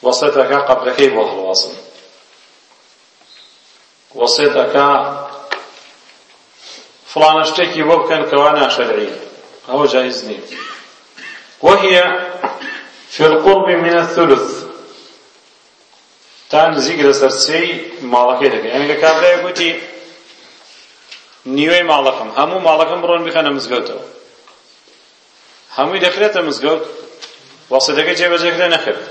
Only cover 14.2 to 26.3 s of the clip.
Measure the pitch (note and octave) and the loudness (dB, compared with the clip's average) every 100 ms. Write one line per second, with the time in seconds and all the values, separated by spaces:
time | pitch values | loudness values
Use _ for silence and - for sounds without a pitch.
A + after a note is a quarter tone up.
14.2 | E3 C3+ - - - - - - - - | 2 2 0 -8 -12 -18 -20 -20 -20 -20
15.2 | _ _ _ _ _ _ _ _ _ _ | _ _ _ _ _ _ _ _ _ _
16.2 | _ - - D3+ D#3+ D3 B2+ A2 C#3+ C3+ | _ -20 -2 2 2 2 -2 2 2 4
17.2 | C3+ C3 D3 D#3+ E3+ F3 - - C3 B2 | 2 2 0 0 -2 -6 -12 -12 0 2
18.2 | C3+ B2+ C#3 A2+ A2+ B2+ D3 D3+ D#3+ D#3+ | 2 2 0 0 -4 -2 -2 2 2 4
19.2 | F3 F3 F3+ F3 E3+ E3 - - - - | 4 2 -2 -4 -4 -4 -12 -18 -20 -20
20.2 | - - - - - - - _ - - | -20 -20 -20 -20 -20 -20 -20 _ -20 -20
21.2 | - _ C3 C3+ D#3 F3 E3+ D3 C3+ C3 | -20 _ -6 -2 2 2 4 2 2 -2
22.2 | A2 B2 D#3 F#3 E3 D#3 D#3+ F3+ F3 E3+ | -6 -2 -2 2 2 2 2 -2 0 0
23.2 | E3 E3 D3 C#3 - B2 G#2+ G#2+ - - | 0 -2 0 -2 -4 -4 -4 -12 -14 -20
24.2 | - - - _ _ _ _ _ _ _ | -20 -20 -20 _ _ _ _ _ _ _
25.2 | _ _ _ - _ - C#3+ F#3 F3 F#3 | _ _ _ -20 _ -4 -4 0 -2 0
26.2 | G#3+ | 0